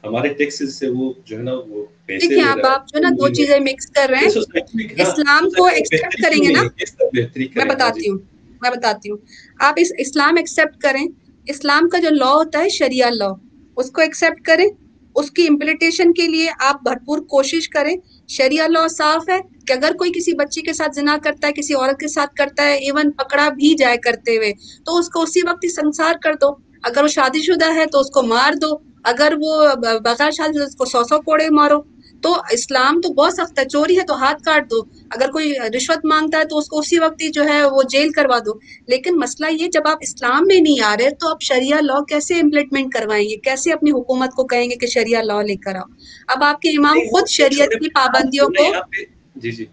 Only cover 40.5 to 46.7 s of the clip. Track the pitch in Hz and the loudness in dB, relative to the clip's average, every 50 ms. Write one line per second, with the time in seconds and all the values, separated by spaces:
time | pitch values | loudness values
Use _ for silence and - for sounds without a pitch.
40.5 | 381 370 320 311 285 247 220 208 208 208 240 277 294 _ 330 320 320 311 - - | 6 6 6 4 4 4 2 2 2 2 0 0 0 _ -4 -4 -4 -4 -2 -2
41.5 | 277 247 254 269 294 311 302 277 262 277 294 - 302 294 294 - 349 339 320 294 | 0 0 0 0 0 0 0 0 0 -2 -2 -2 -4 -4 -2 -2 0 2 2 2
42.5 | 294 294 294 269 269 277 269 262 254 233 220 208 214 208 208 214 220 208 - 262 | 2 2 -2 0 -2 -4 -4 -2 -4 -4 -4 -2 0 0 0 -2 -4 -4 -4 -4
43.5 | 269 262 - 349 320 302 302 294 285 247 240 - 262 254 254 254 - - 262 262 | -4 -2 -2 -2 -2 0 2 0 0 0 0 -2 -2 0 0 -2 -2 -2 -2 0
44.5 | 247 240 240 247 240 240 - 233 - 247 226 226 233 226 226 214 208 208 208 208 | 0 -2 0 -2 -4 -4 -4 -2 0 -2 0 0 0 0 0 -2 -2 -2 -2 -2
45.5 | 202 196 - 196 190 185 185 - - _ - - - - - - 254 269 285 285 | -4 -6 -6 -8 -8 -8 -12 -14 -18 _ -20 -20 -20 -18 -4 -4 -2 2 2 0
46.5 | 294 - - 330 | 0 0 -2 0